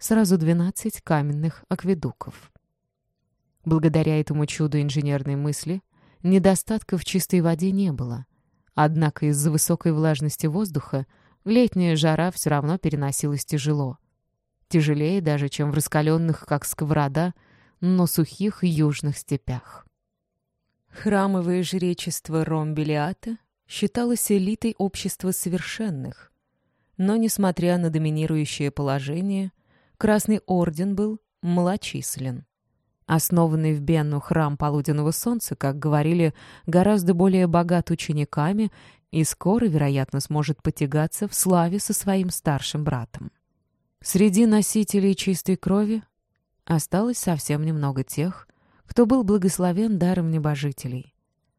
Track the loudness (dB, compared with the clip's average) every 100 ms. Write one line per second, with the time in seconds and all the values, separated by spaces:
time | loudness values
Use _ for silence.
0 | 0 2 4 4 4 2 0 -2 -8 -8
1 | -2 0 0 -2 -4 -6 _ -6 -2 -2
2 | -4 -8 -14 -16 -20 _ _ _ _ _
3 | _ _ _ _ _ _ -2 2 2 2
4 | 2 0 -2 -2 -4 -2 -2 0 -2 -2
5 | -2 -2 -2 -4 -2 -4 -6 -8 -10 _
6 | _ _ 2 6 6 4 0 -6 -4 -6
7 | -2 -2 2 2 2 0 0 0 -2 -2
8 | -6 -8 -12 _ _ _ _ 0 2 4
9 | 0 0 0 2 0 0 0 0 2 2
10 | 2 0 -2 -2 -2 -2 -4 -6 -6 -6
11 | -6 _ _ _ 2 4 4 2 2 4
12 | 2 2 0 -2 0 0 0 -2 -2 -2
13 | -4 -2 -2 -4 -2 -2 0 -2 -2 -8
14 | _ _ _ _ _ _ _ 2 2 2
15 | 0 0 0 0 -2 -2 -2 0 0 0
16 | 2 2 0 -4 -2 -4 -4 -6 -2 0
17 | 0 0 -2 -6 _ _ _ _ 0 2
18 | 2 2 -2 0 -4 0 0 2 2 0
19 | -6 -6 -6 -6 -6 -10 -10 -20 _ _
20 | _ _ _ _ _ _ _ _ _ -6
21 | -2 0 2 0 0 -2 -2 -2 -2 -4
22 | -6 -8 -4 -4 -2 -2 -2 -4 -2 -2
23 | -4 -6 -10 -12 _ _ _ -4 -4 -2
24 | -2 -2 0 0 0 -2 -4 -2 -4 -4
25 | -8 -6 -4 -4 -4 -4 -6 -6 -6 -6
26 | -8 -12 -20 _ _ _ _ _ _ -2
27 | 0 2 0 2 0 2 0 2 0 0
28 | -2 -2 0 0 -2 -4 -4 -2 -2 -2
29 | -4 -4 -4 -4 -4 -10 _ _ _ _
30 | 2 2 2 -2 0 0 0 -2 -2 -2
31 | -2 -4 _ _ 0 2 2 -2 -6 -8
32 | -8 -8 -8 -8 -14 _ _ _ _ _
33 | 0 0 4 4 4 2 0 0 2 2
34 | 2 -2 0 0 0 0 -2 0 0 0
35 | 0 -2 -2 -4 -6 -4 -4 -2 0 2
36 | 2 2 2 -2 -18 -14 0 2 4 2
37 | 2 4 4 4 4 2 2 0 0 -4
38 | -2 -4 -2 -2 0 0 -2 -6 -20 _
39 | _ -2 0 0 0 2 2 2 2 0
40 | -2 -4 -2 -2 -2 -2 -4 -2 -2 0
41 | -2 -4 -6 -2 2 2 2 -2 -4 -4
42 | 0 0 -2 -2 -2 -2 -4 -4 -2 -2
43 | -6 -12 -14 -16 _ _ _ _ _ _
44 | -2 4 6 6 6 4 4 0 0 2
45 | 2 2 0 -2 0 -2 0 0 0 -4
46 | -8 _ _ _ _ _ -2 -2 0 0
47 | 0 -2 -2 -2 -2 -2 0 -2 -2 -2
48 | -4 -4 -4 -6 -18 _ _ _ _ 4
49 | 4 4 4 2 2 2 0 0 0 2
50 | 2 2 0 0 0 -2 -4 -6 -10 -10
51 | -12 _ _ _ _